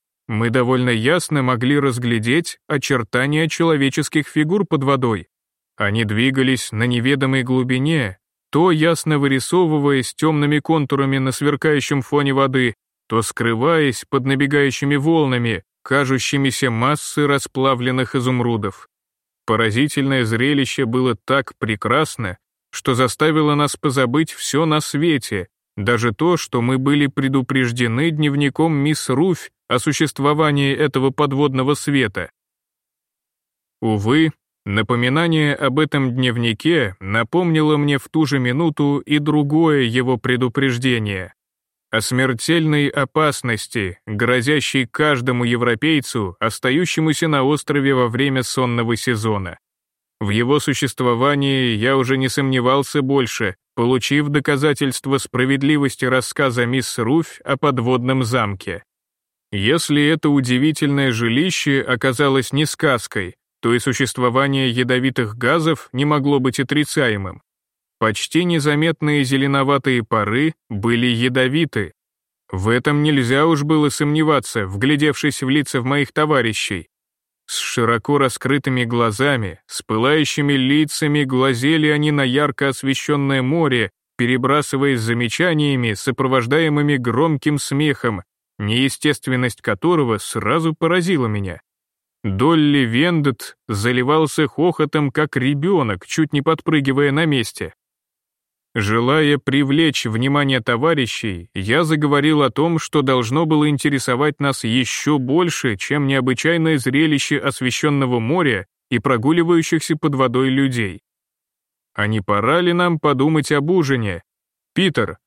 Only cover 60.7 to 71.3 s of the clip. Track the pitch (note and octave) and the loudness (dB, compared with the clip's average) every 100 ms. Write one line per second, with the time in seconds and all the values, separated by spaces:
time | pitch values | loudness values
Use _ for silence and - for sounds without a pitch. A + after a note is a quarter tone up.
60.7 | D3 C#3+ C#3 C3+ A2+ A#2 B2 F3+ - D3 | 0 -2 0 0 0 0 0 -2 -2 -2
61.7 | C3+ C3 B2 C3 B2 C#3+ C3+ - C#3 D3 | -2 -2 -2 -2 0 2 0 0 -2 -2
62.7 | - D#3 B2 - G#2+ F2+ - _ _ A#2 | 0 0 0 -4 -8 -8 -10 _ _ 0
63.7 | A#2+ C#3 A#2+ B2+ - B2 B2+ C#3 C3+ C3 | 0 0 -2 -2 0 0 2 0 0 0
64.7 | A#2+ B2 B2+ C3 B2 A2 A#2 A#2+ E3 D#3+ | 0 0 0 0 -2 -4 -2 0 2 0
65.7 | D3+ - B2+ D3 D3+ C#3 C#3+ C3 A#2+ C3 | -2 -4 -2 0 2 2 2 2 -2 -2
66.7 | D3 D3 D#3 B2+ G#2 F#2 - _ _ _ | -2 0 0 0 0 -6 -12 _ _ _
67.7 | _ _ _ A2 G#2+ - D#3+ F3 E3 D3 | _ _ _ -2 -2 -2 0 2 2 2
68.7 | D3 E3 D#3 D3+ D3 B2+ C3+ C#3 C#3 C3+ | 2 0 0 0 0 0 0 0 0 2
69.7 | C#3 C3+ B2 A2 A2 G2+ A#2+ D#3 - - | 0 0 -2 0 -2 0 0 -2 -4 -8
70.7 | G#2 A#2 A#2+ B2 A#2 B2+ | -4 0 2 2 2 0